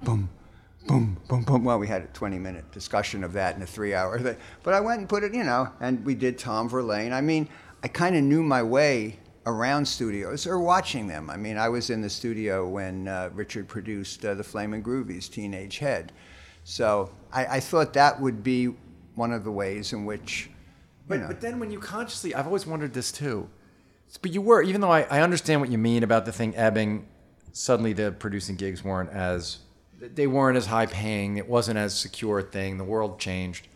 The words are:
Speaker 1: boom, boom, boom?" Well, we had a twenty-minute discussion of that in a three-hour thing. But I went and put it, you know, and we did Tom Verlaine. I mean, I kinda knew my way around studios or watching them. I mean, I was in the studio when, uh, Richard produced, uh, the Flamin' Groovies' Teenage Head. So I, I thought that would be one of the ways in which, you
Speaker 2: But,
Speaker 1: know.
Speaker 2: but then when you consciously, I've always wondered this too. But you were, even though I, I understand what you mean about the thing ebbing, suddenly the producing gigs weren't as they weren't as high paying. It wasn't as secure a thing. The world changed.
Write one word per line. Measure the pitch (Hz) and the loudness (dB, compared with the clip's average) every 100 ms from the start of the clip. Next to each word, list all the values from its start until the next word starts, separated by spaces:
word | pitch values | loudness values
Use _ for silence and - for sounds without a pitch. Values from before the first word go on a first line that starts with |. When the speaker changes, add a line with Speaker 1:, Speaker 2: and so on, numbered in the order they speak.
Speaker 1:
boom, | - 110 95 - - - - - - | 0 0 0 -6 -20 -20 -20 -8 2
boom, | 135 113 87 - | 2 2 -2 -2
boom?" | 127 117 131 | 0 2 2
Well, | 123 117 | 4 0
we | 104 | 0
had | 98 | -4
a | 82 | -6
twenty-minute | - 104 95 92 90 76 | -8 -6 -4 -6 -10 -12
discussion | 104 - 104 104 104 | -14 -2 -2 0 -4
of | 90 | -4
that | 98 92 87 | -2 -2 -2
in | |
a | 92 | -8
three-hour | - 104 98 92 117 | -6 -2 0 0 -2
thing. | 123 113 - - | -4 -4 -10 -8
But | - | 0
I | 196 | 2
went | 214 233 | 2 -2
and | 190 | -2
put | 208 | -2
it, | 208 233 | -2 -2
you | |
know, | 190 123 131 - | 0 0 0 -4
and | 123 127 | -2 -2
we | 117 123 | 0 0
did | 127 123 | 0 -2
Tom | 127 110 117 | -4 -2 0
Verlaine. | 127 120 104 113 | -2 0 -2 -2
I | 127 | 0
mean, | 147 160 147 - - - | 2 2 0 -6 -20 -10
I | 127 | -6
kinda | - 175 175 | 0 2 4
knew | 139 151 | 6 4
my | 156 131 | 4 2
way | 113 131 147 127 107 101 - - - | 4 4 4 4 -2 -8 -18 -10 -4
around | 113 123 143 139 | -2 0 0 0
studios | - 117 101 92 147 175 | -2 -2 -2 -4 -6 -2
or | 180 | 0
watching | 175 185 180 135 104 | 4 4 2 -4 -4
them. | 78 78 | -6 -8
I | 80 | -8
mean, | 107 107 | -6 0
I | 113 | 0
was | 120 117 | 0 -2
in | 113 | -2
the | 104 | -4
studio | - 120 110 107 95 92 | -4 -4 -2 0 0 0
when, | 98 95 95 95 | -4 -4 -6 -4
uh, | 95 92 90 | -4 -4 -6
Richard | 101 110 95 | -8 -8 -10
produced, | 107 98 104 98 - 107 | -10 -8 -6 -8 -6 -4
uh, | |
the | 98 | -4
Flamin' | 104 107 104 107 | -6 -6 -4 -4
Groovies' | 107 131 107 90 - | -4 -4 -4 -8 -10
Teenage | - 104 95 101 - | -8 -8 -8 -8 -6
Head. | 143 110 82 - - - - - - | -2 -2 -6 -16 -20 -20 -20 -20 -12
So | - 113 104 95 - - | -2 2 2 0 -8 -6
I, | 127 127 131 | -2 0 -2
I | |
thought | - 170 151 | 2 2 4
that | 139 143 - | 6 6 6
would | 135 113 | 0 0
be | 110 127 123 120 - - - - | 0 2 0 -4 -12 -20 -12 -4
one | 117 | -2
of | 117 | -2
the | 104 | -4
ways | 101 98 101 104 | -2 -2 -4 -6
in | 113 104 | -6 -6
which, | 104 - - - | -8 -6 -8 -8
you | - - - - _ - | -14 -20 -20 -20 _ -6
Speaker 2:
But, | 196 | -4
Speaker 1:
know. | 202 | -4
Speaker 2:
but | - | -6
then | 233 247 | -6 -6
when | 220 | -6
you | 208 | -8
consciously, | 208 208 233 - 180 131 | -8 -8 -8 -8 -6 -4
I've | 139 | -2
always | 196 156 | -2 -2
wondered | 160 147 | -4 -4
this | 123 117 | -4 -6
too. | - 143 107 85 - - _ _ _ _ - | -4 -4 -4 -6 -12 -20 _ _ _ _ -8
But | 190 | -4
you | 175 | 0
were, | 202 226 | 6 8
even | 180 196 | 8 4
though | 196 | 6
I, | 165 - | 6 6
I | 143 | 6
understand | 170 170 - 151 | 6 4 4 4
what | 131 | 4
you | 117 | 2
mean | 113 117 | 4 4
about | 113 113 117 | 6 4 2
the | |
thing | 101 113 98 | -2 -2 4
ebbing, | 110 107 107 104 - - - _ - | 4 4 2 0 -6 -20 -20 _ -16
suddenly | - - 120 110 | -6 2 2 2
the | 101 104 | 0 0
producing | - 107 101 92 95 | -2 -4 -4 -4 -6
gigs | 98 90 | -6 -6
weren't | 98 92 87 | -4 -2 -2
as | 98 92 90 82 - - _ _ - | -2 -2 -2 -4 -10 -16 _ _ -18
they | 120 151 143 | -10 0 2
weren't | 135 135 127 | 4 4 4
as | 98 | 2
high | 113 113 | 2 2
paying. | 98 107 107 101 101 | 0 -2 -2 -2 -4
It | 101 | 0
wasn't | 120 113 107 | 2 2 0
as | 104 98 | -2 -2
secure | - - 110 101 | -6 -4 -2 0
a | |
thing. | 98 101 95 95 | -2 -4 -4 -4
The | |
world | 95 110 110 92 | -2 -2 -2 -4
changed. | 95 92 92 87 - | -6 -4 -4 -8 -14